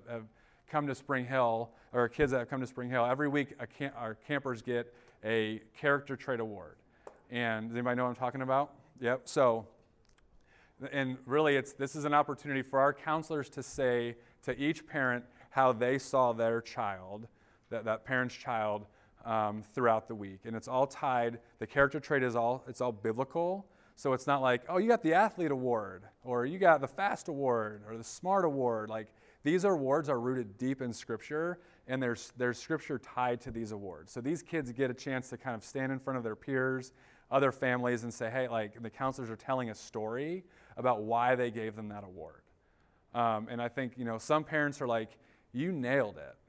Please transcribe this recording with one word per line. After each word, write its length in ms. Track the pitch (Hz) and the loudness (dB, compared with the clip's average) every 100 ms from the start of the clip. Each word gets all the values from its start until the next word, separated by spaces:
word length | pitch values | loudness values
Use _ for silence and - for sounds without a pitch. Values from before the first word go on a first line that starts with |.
| 107 | -10
have 160 | 117 110 _ _ _ - | -12 -12 _ _ _ -6
come 180 | 156 147 | -2 -2
to 80 | |
Spring 320 | 135 - 135 123 | -4 -2 -2 0
Hill, 440 | 135 120 113 117 - _ | 2 4 2 -4 -12 _
or 160 | 123 117 | 0 2
kids 240 | - 143 | 2 2
that 60 | 127 | 2
have 120 | 117 | -2
come 100 | 135 | -4
to 60 | 127 | -6
Spring 240 | - 123 | -6 -2
Hill, 140 | 127 | 2
every 240 | 120 135 147 | 2 2 2
week 260 | 143 139 - | 0 -2 -6
a 60 | 120 | -14
cam-, 260 | - 139 117 | -8 -8 -6
our 180 | 113 | -8
campers 480 | 107 - 143 135 117 | -8 -4 -4 -2 -4
get 300 | 117 120 117 - - _ | -2 -2 -2 -10 -20 _
a 380 | 107 113 107 110 - - | -2 0 0 -2 -10 -2
character 380 | 147 143 143 131 | 2 2 0 -8
trait 240 | - 120 | -4 -4
award. 360 | 113 101 80 - _ _ - - - | -4 -8 -14 -20 _ _ -20 -20 -10
And 380 | 120 117 110 113 | -2 -2 -2 -2
does 80 | 120 | -2
anybody 200 | 123 123 | 0 0
know 80 | |
what 60 | 127 | 0
I'm 60 | 120 | -2
talking 260 | 127 135 | -4 -2
about? 300 | 131 131 147 - - - | 2 2 2 -6 -20 -4
Yep. 220 | 120 127 | 0 0
So, 420 | - 156 131 113 107 - _ _ _ _ _ - _ _ _ - 135 | 0 4 6 4 -2 -16 _ _ _ _ _ -20 _ _ _ -14 -6
and 280 | 143 131 127 117 | -2 -2 -4 0
really, 300 | 143 156 139 | 2 4 4
it's, 180 | 135 | 2
this 200 | - 135 | -4 -6
is 100 | 156 | -2
an 100 | 147 | 2
opportunity 480 | 147 147 139 147 135 | 4 4 -2 -4 -4
for 180 | 135 135 | 0 4
our 120 | 139 | 4
counselors 560 | 143 - 156 160 156 123 | 4 -2 -4 -2 -4 -4
to 120 | - | -8
say 540 | 127 - 131 123 120 117 - _ | -8 0 2 2 0 -6 -16 _
to 160 | - 120 | -6 -2
each 280 | 143 160 - | -2 -2 -4
parent 380 | 151 131 123 123 - - | 0 0 0 -4 -18 -4
how 220 | - 131 | 4 4
they 260 | 113 123 135 | 6 2 0
saw 340 | - 135 123 | 0 2 4
their 280 | 113 113 117 | 4 2 0
child, 680 | 117 - 107 95 92 104 117 _ _ _ _ | -2 -6 -4 -6 -10 -14 -16 _ _ _ _
that, 140 | 117 | -6
that 200 | 110 110 | -2 -2
parent's 300 | - 127 123 | 0 0 0
child, 520 | - - 120 107 104 104 _ _ _ | -4 -4 -2 0 -2 -6 _ _ _
um, 380 | 120 110 107 107 107 | -2 0 0 -2 -6
throughout 340 | - 120 110 107 | 2 4 4 2
the 60 | |
week. 260 | 110 98 95 | -8 -10 -10
And 120 | 113 113 | -10 -8
it's 120 | 113 | -2
all 180 | 127 139 | 2 2
tied, 520 | - 143 123 120 117 - - | 0 0 2 2 -2 -10 -12
the 80 | 110 | -2
character 340 | 139 139 156 | 4 4 4
trait 220 | - 143 | 0 2
is 140 | 127 117 | 2 2
all, 280 | 117 131 131 | 2 0 -4
it's 140 | 127 | -4
all 120 | 123 | -4
biblical. 720 | 107 113 110 131 165 175 190 - _ _ - | -2 -2 -2 -2 -2 -2 -4 -8 _ _ -4
So 160 | 143 | 0
it's 160 | 131 - | 0 2
not 120 | 143 | 2
like, 220 | 131 123 - | 4 2 2
"Oh, 100 | 180 | 2
you 80 | 226 | 4
got 160 | 226 | 4
the 120 | 165 | 4
athlete 360 | 165 214 - 160 | 4 4 2 0
award," 540 | 135 127 117 98 92 104 _ | 0 0 0 -2 -10 -18 _
or 240 | 127 123 123 | -4 -2 -2
"You 140 | 185 | 4
got 200 | 185 151 | 6 6
the 60 | 135 | 4
fast 400 | - 202 - - | -2 -2 -2 -6
award," 560 | 143 135 117 107 107 104 | -2 2 2 0 -6 -12
or 80 | 113 | -12
the 80 | |
smart 400 | 117 - 180 196 | -12 -6 0 2
award. 440 | 175 139 123 113 107 | 2 2 0 0 -4
Like, 200 | 110 107 _ _ _ | -6 -8 _ _ _
these 220 | 143 180 | 0 2
awards 440 | 196 175 131 143 147 | 4 2 4 2 2
are 120 | 127 | 0
rooted 360 | 120 131 110 101 | 0 -2 -4 -4
deep 240 | 127 135 | -2 -2
in 120 | 123 | -4
Scripture, 640 | 113 - 110 - 151 170 175 - _ - | -6 -6 -8 -6 -4 -4 -6 -12 _ -6
and 120 | 131 | -2
there's, 320 | 127 117 - - | 0 -2 -6 -2
there's 220 | 123 117 | -2 -2
Scripture 400 | - 160 - 135 | -2 -4 -2 -6
tied 420 | - - 123 120 | -6 -2 0 -2
to 100 | - | -4
these 220 | 113 110 | -6 -6
awards. 400 | 107 98 78 95 | -6 -10 -12 -12
So 80 | 123 | -6
these 200 | 123 160 | -4 -4
kids 300 | - 165 127 | -4 -6 -4
get 200 | 120 131 | -2 -2
a 40 | |
chance 360 | 123 - 131 120 | -2 -4 -4 -6
to 60 | 117 | -8
kind 200 | 135 113 | -6 -8
of 80 | |
stand 260 | - 139 131 | -6 -4 -2
in 80 | 135 | -2
front 180 | 131 131 | -4 -4
of 60 | |
their 140 | 113 107 | -4 -6
peers, 560 | - 135 131 131 127 - - - - | -2 0 2 0 -6 -16 -20 -20 0
other 220 | 135 135 | 4 4
families, 540 | 123 131 123 123 120 | 2 2 2 2 0
and 100 | 117 | -2
say, 160 | 107 113 | -6 -4
"Hey," 160 | 127 127 | -2 -2
like, 340 | 117 107 110 | -2 -4 -6
the 100 | 113 | -12
counselors 400 | - 135 131 117 | -4 -4 -4 -6
are 60 | 110 | -8
telling 340 | - 131 120 | -4 -2 -2
a 40 | |
story 680 | 104 - 113 110 120 151 185 - - - - | -8 -10 -6 -4 -4 -6 -8 -12 -20 -18 0
about 260 | 127 113 | 2 2
why 320 | 214 117 123 | 2 2 4
they 160 | 127 120 | 4 2
gave 240 | 113 110 | -2 -6
them 140 | 107 107 | -8 -10
that 160 | 104 | -12
award. 380 | 98 90 78 71 _ _ _ _ _ _ _ | -14 -14 -16 -18 _ _ _ _ _ _ _
Um, 340 | 120 117 110 110 | 0 2 0 -2
and 100 | 120 | -4
I 60 | 120 | -4
think, 280 | 135 127 120 | -4 -6 -4
you 80 | |
know, 140 | 117 113 | -6 -4
some 260 | - 156 | 0 0
parents 360 | 151 156 147 139 | 2 0 0 -2
are 60 | 131 | -2
like, 320 | 117 110 - _ _ _ | 0 -2 -10 _ _ _
"You 200 | 120 170 | -4 -2
nailed 460 | 170 123 139 107 78 | -2 0 2 0 -4
it. 180 | 69 - | -14 -18